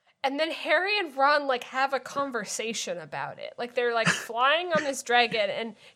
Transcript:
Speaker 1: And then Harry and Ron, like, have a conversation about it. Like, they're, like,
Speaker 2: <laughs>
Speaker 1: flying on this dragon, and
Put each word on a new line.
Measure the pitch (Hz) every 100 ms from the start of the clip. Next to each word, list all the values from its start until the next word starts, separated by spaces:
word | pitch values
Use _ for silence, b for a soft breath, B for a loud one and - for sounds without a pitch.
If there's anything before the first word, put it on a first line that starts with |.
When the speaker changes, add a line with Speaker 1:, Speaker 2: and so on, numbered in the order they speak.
| _ _
Speaker 1:
And | 277 277
then | 320
Harry | 277 302 320 381 415
and | 339 262
Ron, | 277 294 277
like, | 247
have | - 254 277
a | 269
conversation | - 277 277 240 196 - 226 220 - 170
about | 156 143 143 -
it. | 57 -
Like, | 240
they're, | 247 240
like, | 233 226
Speaker 2:
<laughs> | 214 -
Speaker 1:
flying | 226 269 320 359
on | 311
this | 294 262
dragon, | - 240 233 226 202
and | 147 226 208 B